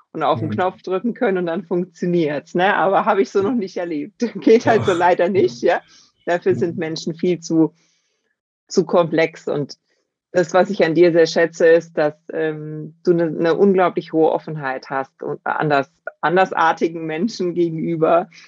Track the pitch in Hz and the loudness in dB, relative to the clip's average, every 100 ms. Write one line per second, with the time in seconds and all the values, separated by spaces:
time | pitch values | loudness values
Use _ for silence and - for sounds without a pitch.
0 | _ 160 139 113 156 107 185 - - 185 | _ -4 -2 -2 -2 -2 -4 -4 -6 -4
1 | 233 214 240 185 175 170 165 180 180 _ | -4 -2 -2 -2 -4 -6 -4 -4 -4 _
2 | 180 175 147 143 - 175 185 196 165 190 | -2 0 -2 -4 -4 0 0 2 2 2
3 | 196 208 - 196 196 247 185 - 175 151 | 2 0 0 0 0 -2 -4 -8 -6 -8
4 | 147 _ 233 185 185 226 - 220 - 175 | -10 _ -6 0 4 4 4 0 0 2
5 | 180 180 175 196 117 - 180 185 - _ | 2 2 2 2 0 0 -2 -2 -6 _
6 | _ _ - 175 196 170 170 180 160 160 | _ _ -4 -2 0 -2 -2 -4 -8 -6
7 | - 160 180 170 - 165 156 - _ _ | -8 -4 -2 -2 0 2 2 -2 _ _
8 | _ _ _ _ _ _ _ - 160 185 | _ _ _ _ _ _ _ -2 0 0
9 | 170 160 160 - - 147 139 - _ _ | 2 0 -2 -4 -8 -6 -6 -12 _ _
10 | _ _ _ 180 170 185 180 196 165 160 | _ _ _ -2 2 2 2 2 2 4
11 | 175 165 160 175 165 - 165 165 165 - | 4 6 4 2 0 4 4 4 2 -2
12 | 151 151 - 160 156 151 151 151 156 - | -2 -4 -10 -6 -4 -6 -10 -12 -12 -4
13 | 180 170 170 - 170 156 202 185 175 165 | 0 0 0 0 -2 4 4 4 2 -2
14 | 165 160 156 175 - 156 135 131 - 135 | -4 0 2 0 -6 -8 -8 -8 -6 -6
15 | 131 _ - - - - 151 143 131 _ | -6 _ -10 -8 -6 -4 0 0 -2 _
16 | - - 151 180 185 - 160 165 170 165 | -18 -6 -2 0 0 0 0 0 -4 -4
17 | 160 156 220 - 180 170 170 160 170 165 | -6 -4 -4 -4 -4 -2 -2 -2 -4 0
18 | 160 170 - - | 2 2 0 -14